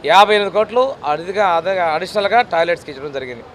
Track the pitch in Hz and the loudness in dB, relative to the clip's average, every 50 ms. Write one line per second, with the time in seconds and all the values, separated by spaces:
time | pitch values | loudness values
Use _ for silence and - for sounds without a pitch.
0 | - 139 165 190 208 202 214 208 202 196 165 208 214 185 220 247 254 269 269 - | 2 6 6 6 6 6 4 0 0 0 0 0 -2 0 0 0 0 0 -4 -6
1 | - 147 151 156 165 180 190 208 208 185 170 165 165 185 196 185 175 165 151 160 | -4 -4 -4 -4 -4 -6 -2 0 0 2 0 0 0 -2 -2 -2 -2 -2 -2 -2
2 | 185 175 - 214 202 202 202 240 240 240 - 165 170 170 170 165 - - 139 135 | -4 -4 -4 -2 -2 2 2 2 2 2 0 0 0 0 -2 -4 -6 -16 -14 -12
3 | 139 151 139 135 127 123 123 117 107 - | -12 -10 -8 -8 -10 -10 -12 -14 -16 -20